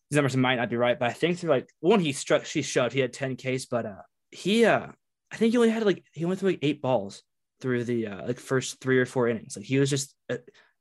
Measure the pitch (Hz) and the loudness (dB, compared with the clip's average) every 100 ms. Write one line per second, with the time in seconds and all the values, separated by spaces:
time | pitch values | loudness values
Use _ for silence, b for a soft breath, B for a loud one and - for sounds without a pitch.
0 | - 143 139 131 127 127 117 117 120 120 | -2 0 2 2 2 2 0 2 2 2
1 | 120 - 165 175 170 131 - _ 165 220 | 0 0 -2 0 0 0 0 _ 2 4
2 | 160 135 - 151 - 160 139 151 123 131 | 2 -2 0 0 0 -4 -2 0 0 0
3 | 127 - 135 127 131 131 - 120 110 92 | -2 -4 -8 -6 -6 -6 -4 -6 -6 -12
4 | - _ _ - 175 220 214 131 107 - | -20 _ _ -8 0 4 4 4 -2 -16
5 | _ _ - - 226 240 226 220 208 - | _ _ -16 -2 2 4 2 2 0 0
6 | - - 165 190 190 - 147 147 131 123 | -4 -6 -4 -2 -2 0 -2 -2 0 0
7 | 98 - _ _ _ _ 131 123 117 120 | -2 -12 _ _ _ _ -4 -2 -2 -4
8 | 107 95 76 127 - 131 127 - 131 131 | -4 -6 -8 -8 -4 -2 -2 -6 0 2
9 | 123 131 117 113 - - 101 131 139 139 | 2 0 0 -2 -8 -14 -2 0 2 0
10 | - _ - 127 - b b _ | -4 _ -10 -10 -10 b b _